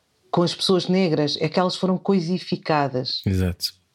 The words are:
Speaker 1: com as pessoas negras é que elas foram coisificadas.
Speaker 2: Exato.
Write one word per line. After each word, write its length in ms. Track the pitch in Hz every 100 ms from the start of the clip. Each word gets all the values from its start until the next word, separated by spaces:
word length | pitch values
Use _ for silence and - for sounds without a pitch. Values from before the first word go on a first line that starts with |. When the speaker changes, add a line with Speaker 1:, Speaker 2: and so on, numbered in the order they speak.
| _ _ _
Speaker 1:
com 100 | 175
as 100 | 170
pessoas 340 | - - 185 170
negras 480 | 185 180 151 147 -
é 80 | 160
que 100 | 190
elas 160 | 180 -
foram 220 | 185 185
coisificadas. 1200 | - 196 165 185 - 170 - 151 139 127 131 - 104
Speaker 2:
Exato. 480 | 92 90 90 - - _